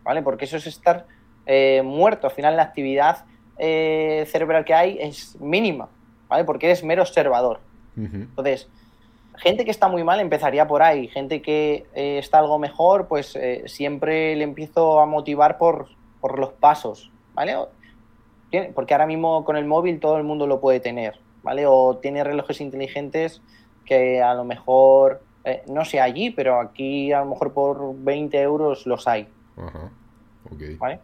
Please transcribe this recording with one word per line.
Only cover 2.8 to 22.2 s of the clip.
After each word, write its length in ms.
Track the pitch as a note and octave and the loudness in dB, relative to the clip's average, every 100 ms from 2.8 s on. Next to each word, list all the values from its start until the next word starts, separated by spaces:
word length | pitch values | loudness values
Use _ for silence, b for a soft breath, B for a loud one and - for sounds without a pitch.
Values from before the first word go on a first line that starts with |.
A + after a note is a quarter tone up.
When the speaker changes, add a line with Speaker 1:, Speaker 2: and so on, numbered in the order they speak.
| C3+ C#3 D3+ F3 - b _ - | -2 2 2 0 -10 b _ -6
Speaker 1:
eh, 680 | D#3+ D#3+ D#3+ D#3 D#3 D#3 D3+ | -2 0 0 0 -2 -2 -2
cerebral 320 | D#3+ D#3+ D#3+ | -4 0 0
que 100 | D3+ | 4
hay 240 | D#3+ F#3 G3 | 4 4 0
es 340 | D3+ C#3 - - | -10 -10 -20 -12
mínima, 480 | C#3+ F#3 A3 C#3+ - _ _ _ _ | -4 -2 -2 -4 -12 _ _ _ _
¿vale? 160 | D3 | -2
Porque 220 | E3+ C#3+ E3 | 0 -2 0
eres 180 | F3 | 0
mero 160 | D#3+ F3 | 0 0
observador. 580 | F3+ E3+ C#3+ B2 B2+ - - - - - | 2 2 2 2 0 -2 -12 -20 -18 -12
Speaker 2:
Ujú. 180 | G#2 | -10
Speaker 1:
Entonces, 540 | G2 B2 - C3+ C3 - b b b b b _ | -10 -12 -6 -4 -4 -8 b b b b b _
gente 300 | - E3+ G#3+ | -2 0 0
que 60 | A3+ | -4
está 180 | G#3 F#3+ | 0 0
muy 160 | F3+ | 0
mal 160 | E3 G3 | 0 0
empezaría 440 | F#3 C#3+ D3 C#3 | 0 -2 0 0
por 160 | D3+ D3 | 2 4
ahí. 280 | D#3+ D3 A#2 | 4 4 -4
Gente 320 | C#3 C3+ D3+ | -8 -6 -8
que, 440 | D3+ D3+ D3+ D3 - | -2 -2 0 -4 -6
eh, 260 | C3+ C#3+ C#3+ | -8 -6 -6
está 200 | - D#3 | 2 4
algo 180 | D3+ D3+ | 4 0
mejor, 520 | D3 - F3 G3 F#3 | -2 2 4 4 0
pues, 260 | D3 C#3 | -4 -4
eh, 280 | C#3 B2+ B2 | -6 -6 -6
siempre 680 | - - C#3+ C#3+ D#3 D#3+ D#3 D3+ | -10 -8 -6 -4 -2 -2 -2 -2
le 80 | |
empiezo 560 | D3+ C#3+ D#3 E3+ D#3+ D#3 | -6 -8 -4 2 4 6
a 40 | |
motivar 520 | D3+ D3+ D3 C#3+ D3+ D#3 | 4 2 -2 4 4 4
por, 320 | E3+ D#3 - _ _ _ | 2 2 -8 _ _ _
por 180 | C3+ C3 | -6 -4
los 140 | C3+ | -6
pasos, 580 | - D3 D3+ A#2+ G#2 - _ _ | 2 2 2 -6 -12 -20 _ _
¿vale? 240 | - D#3+ - | -6 -4 -4
O 120 | - _ b _ _ _ _ _ _ | -8 _ b _ _ _ _ _ _
tiene, 200 | F3+ F#3 | -4 -4
porque 200 | - B2+ | -8 0
ahora 120 | D3 | 0
mismo 380 | D#3 D#3+ E3 D#3+ | 2 0 0 0
con 140 | D#3 D3+ | -2 -4
el 80 | |
móvil 340 | D3 D#3+ F3+ D#3+ | 0 0 0 0
todo 160 | D3+ D#3 | 0 0
el 60 | |
mundo 240 | D3 D3+ C#3+ | -2 -4 -2
lo 140 | C3+ | 0
puede 180 | C3+ B2+ | 2 0
tener, 400 | B2 A#2+ A2 - _ _ | -2 -6 -8 -10 _ _
¿vale? 220 | - C3+ C#3+ | -8 -2 4
O 300 | C3 C3 B2+ | 6 4 0
tiene 260 | C#3 C#3+ | -6 -4